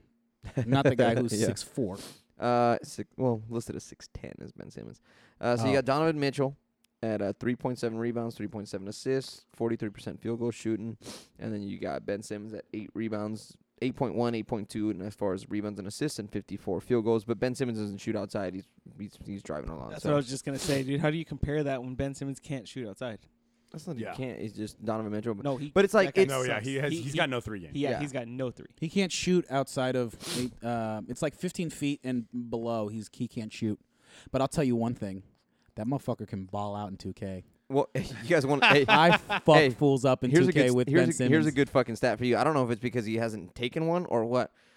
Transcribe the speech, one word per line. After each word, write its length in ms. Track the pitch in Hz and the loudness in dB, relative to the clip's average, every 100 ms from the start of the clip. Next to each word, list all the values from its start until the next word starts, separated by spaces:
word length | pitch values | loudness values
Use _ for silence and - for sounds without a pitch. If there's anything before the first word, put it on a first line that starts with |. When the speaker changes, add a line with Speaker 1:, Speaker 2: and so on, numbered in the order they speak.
| _ _ _ _ - - 117 | _ _ _ _ -8 -4 2
Speaker 1:
Not 200 | 131 139 | 4 6
the 100 | 123 | 6
guy 200 | 120 117 | 4 4
who's 180 | 120 | 2
Speaker 2:
<laughs> 60 | 107 | 2
Yeah. 80 | 113 | 2
Speaker 1:
six 140 | 117 | 2
four. 360 | - - 107 98 - - _ _ | -6 -4 -4 -4 -12 -18 _ _
Speaker 2:
Uh, 380 | 120 120 120 117 | 0 4 4 2
six, 280 | 131 - - - | -2 -10 -12 -2
well, 240 | 127 113 110 | 0 0 -2
listed 260 | 120 - - | -6 -6 -8
as 80 | |
six 240 | - - - | -10 -18 -18
ten 200 | - - - | -14 -14 -12
is 120 | - | -16
Ben 180 | - - | -16 -16
Simmons. 300 | - 57 - _ _ _ _ | -14 -16 -16 _ _ _ _
Uh, 160 | 117 120 | 0 2
so 80 | 113 | 4
you 60 | |
Speaker 1:
Oh. 20 | 139 | 2
Speaker 2:
got 100 | 127 | 4
Donovan 340 | 139 160 151 | 2 2 2
Mitchell 360 | 139 131 135 139 _ _ _ _ | 0 0 -2 -4 _ _ _ _
at, 180 | 113 104 | -4 -2
uh, 120 | 101 107 | -2 -2
three 160 | 117 123 | -2 -2
point 220 | 131 123 | -4 -4
seven 200 | 117 113 | -4 -2
rebounds, 340 | 117 120 117 - | -2 -2 -4 -6
three 120 | 104 | -8
point 200 | 107 98 | -8 -10
seven 180 | 98 98 | -10 -10
assists, 580 | 107 131 135 131 - _ | -8 -2 -2 -2 -14 _
forty-three 360 | - 117 117 110 | -4 -2 -2 -4
percent 300 | - - 95 | -8 -12 -8
field 180 | 110 117 | -6 -2
goal 120 | 120 | -4
shooting, 460 | 110 110 110 113 110 - - - - | -2 -2 -2 -4 -10 -14 -18 -20 -12
and 160 | 113 | -8
then 80 | 104 | -6
you 160 | 101 95 | -8 -8
got 280 | 95 69 - | -6 -6 -6
Ben 180 | 101 | -6
Simmons 300 | 110 104 107 | -6 -10 -10
at 120 | 104 - | -12 -10
eight 160 | 110 104 - | -10 -8 -6
rebounds, 600 | 113 107 107 107 - - _ _ | -4 -2 -4 -6 -10 -20 _ _
eight 140 | 127 - | -4 -2
point 200 | 123 90 | -2 2
one, 180 | 120 | 0
eight 140 | 117 101 | 0 -2
point 200 | 113 - | -4 -4
two, 200 | 110 107 | -2 -2
and 120 | 92 | -2
as 100 | 101 | -6
far 200 | - 101 | -4 -2
as 140 | 92 - | -2 -4
rebounds 280 | 104 104 101 | -6 -4 -8
and 100 | 95 | -10
assists, 300 | - 151 - | -6 -6 -4
and 120 | 104 | -6
fifty-four 500 | 104 - 98 - 90 | -8 -8 -8 -4 -4
field 220 | - 120 110 | 2 2 4
goals. 180 | 113 | 2
But 160 | 110 110 | 0 -2
Ben 140 | 127 | -2
Simmons 240 | 123 127 110 | 0 -2 -2
doesn't 220 | 104 98 | -6 -6
shoot 160 | - 104 | -4 -4
outside. 400 | 101 107 92 92 | -4 -4 -4 -6
He's, 100 | - _ - - | -12 _ -20 -14
he's, 220 | 104 - - | -14 -14 -12
he's 180 | 101 | -12
driving 260 | - 76 65 | -8 -8 -8
along. 220 | 80 60 | -10 -10
Speaker 3:
That's 120 | 151 | -6
Speaker 2:
so. 60 | 151 | 0
Speaker 3:
what 40 | |
I 40 | 147 | 2
was 120 | 123 | 0
just 140 | 135 - | -6 -6
gonna 120 | 135 | -6
say, 240 | - 139 | -2 -2
dude. 200 | 131 139 | 0 0
How 100 | 151 | 0
do 60 | 160 | -2
you 80 | 156 | -6
compare 380 | 135 - 151 | -4 -2 0
that 200 | 143 135 | -2 -4
when 100 | 127 127 | -6 -4
Ben 200 | 139 135 | -4 -4
Simmons 240 | 139 131 | -8 -8
can't 280 | - 135 101 | -8 -10 -8
shoot 200 | 131 110 | -10 -10
outside? 320 | 98 127 104 - _ _ _ _ | -8 -8 -10 -16 _ _ _ _
Speaker 2:
That's 160 | 160 165 | -14 -10
not, 100 | 131 | -8
Speaker 4:
Yeah. 140 | 104 | -8
Speaker 2:
you 40 | - | -6
can't. 240 | 131 90 | -8 -6
It's 160 | 104 98 | -8 -8
just 280 | 107 - 107 | -10 -6 -4
Donovan 260 | 110 110 | -4 -4
Mitchell. 240 | 104 113 104 | -4 -4 -4
Speaker 3:
No, 220 | 139 131 | -4 -4
he, 120 | 147 | 0
Speaker 2:
But 140 | 185 | 4
it's 100 | 196 | 6
like, 140 | 214 190 | 6 4
Speaker 3:
that 60 | - | 4
guy 60 | |
Speaker 2:
it's 80 | 190 | 4
Speaker 4:
No, 120 | 135 | 2
yeah, 120 | 127 110 | 0 -2
Speaker 3:
sucks. 120 | 120 | -2
Speaker 4:
he 80 | 135 | -2
has, 180 | 143 | -2
Speaker 3:
He, 80 | 160 | -2
Speaker 4:
he's 100 | 127 | -4
Speaker 3:
he, 60 | 160 | -2
Speaker 4:
got 120 | 156 | 0
no 120 | 123 | 0
three 180 | 107 104 | -4 -8
game. 120 | 82 | -8
Speaker 3:
yeah, 160 | 98 139 | -4 -2
Speaker 2:
Yeah. 100 | 110 | -2
Speaker 3:
he's 140 | 147 | -4
got 120 | 131 117 | -6 -8
no 240 | 127 127 | -6 -6
three. 180 | - - _ | -8 -16 _
Speaker 1:
He 80 | 160 | -4
can't 240 | 196 190 | 0 0
shoot 320 | - - 180 - | 0 2 2 4
outside 480 | 135 131 - 127 127 | 0 0 0 0 0
of 180 | 120 - - 120 | -2 -6 -6 -4
eight, 140 | 123 - | -4 -6
uh, 380 | 120 117 110 107 - | -4 -2 -2 -4 -8
it's 120 | 123 | -4
like 140 | 156 - | -4 -2
fifteen 340 | 180 - 165 | -6 -4 -6
feet 300 | - 143 143 | -4 -4 -2
and 220 | 127 123 110 123 120 | -4 -4 -4 -8 -6
below. 380 | 117 117 113 104 | -4 -2 -2 -2
He's, 220 | 110 101 | -6 -10
he 160 | - 120 | -8 -6
can't 240 | - 107 | -6 -8
shoot. 260 | - 110 104 _ _ _ - - | -4 -2 -2 _ _ _ -20 -6
But 80 | 131 | -2
I'll 60 | 135 | 0
tell 160 | - | 2
you 140 | 135 120 | 2 2
one 160 | 117 | 0
thing. 300 | 123 101 95 - _ _ _ _ - | -2 -6 -8 -14 _ _ _ _ -8
That 120 | 110 | -4
motherfucker 380 | 123 - 113 107 | -4 -4 -6 -6
can 200 | 98 95 | -8 -6
ball 280 | 104 104 | -6 -4
out 160 | 101 104 | -6 -8
in 60 | 95 | -8
two 160 | 98 | -10
K. 320 | 92 98 92 - _ _ | -8 -8 -10 -14 _ _
Speaker 2:
Well, 220 | 135 - | 0 0
<laughs> 40 | - | -2
you 80 | - 113 113 | -6 -8 2
guys 160 | 165 135 | 2 4
want, 180 | 143 | 4
hey, 220 | 233 156 131 | 8 8 8
Speaker 1:
<laughs> 20 | |
I 300 | 156 170 208 | 8 8 6
fuck 380 | - 202 - 156 | 4 0 8 8
Speaker 2:
hey, 120 | 143 | 8
Speaker 1:
fools 340 | 117 147 135 131 | 4 4 4 4
up 180 | 127 | 2
in 80 | 127 | 6
Speaker 2:
here's 160 | 151 185 | 6 6
a 60 | |
Speaker 1:
two 60 | 151 | 6
K 60 | 127 | 6
Speaker 2:
good, 80 | 123 | 4
Speaker 1:
with 120 | 123 | 4
Speaker 2:
here's 140 | 156 | 6
Speaker 1:
Ben 80 | 170 | 4
Speaker 2:
a, 40 | |
Speaker 1:
Simmons. 180 | 143 123 | 4 4
Speaker 2:
here's 140 | 156 156 | 6 6
a 40 | |
good 180 | 135 139 | 4 4
fucking 280 | 139 120 113 | 4 2 0
stat 200 | 127 110 | 0 2
for 60 | |
you. 140 | 123 113 | 2 4
I 80 | 135 | 4
don't 80 | |
know 100 | 151 | 4
if 60 | 120 | 2
it's 80 | 113 | 0
because 220 | 120 120 | -2 -2
he 120 | 107 110 | -2 -2
hasn't 400 | 117 107 90 - | -2 -4 -10 -6
taken 320 | 123 156 160 | -4 -2 0
one 180 | 175 175 | 0 0
or 180 | 117 | 0
what. 300 | 113 123 113 - _ | 2 0 -2 -6 _